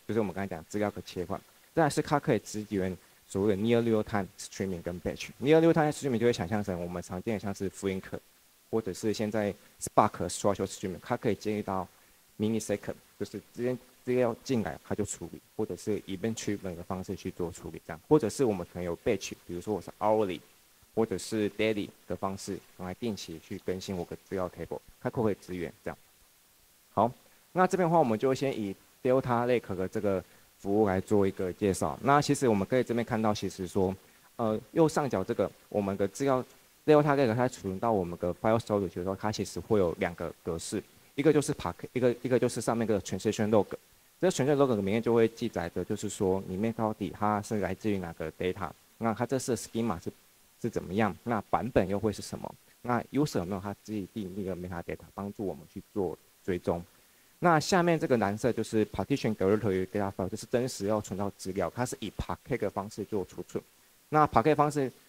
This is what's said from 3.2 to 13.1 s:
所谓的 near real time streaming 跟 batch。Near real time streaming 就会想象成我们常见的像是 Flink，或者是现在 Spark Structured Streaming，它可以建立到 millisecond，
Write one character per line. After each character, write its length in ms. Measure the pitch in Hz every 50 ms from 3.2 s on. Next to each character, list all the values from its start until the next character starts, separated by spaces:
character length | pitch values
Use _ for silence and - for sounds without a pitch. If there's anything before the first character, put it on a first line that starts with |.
| _
所 180 | - - 95 101
谓 100 | 110 95
的 60 | 95
near 220 | 107 117 117 117 117
real 180 | 117 110 107
time 260 | 104 - 110 101 92 - - -
streaming 420 | - - - - 98 98 90 85
跟 180 | - 87 90 85
batch。 280 | - 98 69 - - - - -
Near 220 | 117 143 160 160
real 120 | 165 165 160
time 180 | 165 151 151
streaming 260 | 143 - 131 143 120
就 80 | 107 120
会 80 | 120 117
想 140 | - 95
象 160 | 87 110 104 101
成 180 | 101 90 85
我 60 | 85
们 160 | 87 90 87 -
常 180 | - 92 92
见 140 | - 120 110
的 40 | 95
像 140 | - 101 95
是 160 | - 98 90
Flink， 340 | - - 98 98 95 95 - - 101 - _ - _ _ _ _ _ _ _ -
或 100 | 113 113
者 100 | - 95 87
是 200 | - 113 110 98
现 160 | - 107 107
在 240 | 110 107 104 101 - - - - _ -
Spark 480 | - - - - 107 104 - - 87 90
Structured 360 | - - - 104 95 98 98
Streaming， 340 | - - - - 92 85 - -
它 120 | - 120
可 140 | - - 113
以 60 | 95
建 200 | - - 107 107
立 60 | 104
到 260 | 101 98 95 95 90 - _ _ _ _ _ _ _ _ _ -
millisecond， 560 | 107 110 113 107 - - 101 101 - - - - - _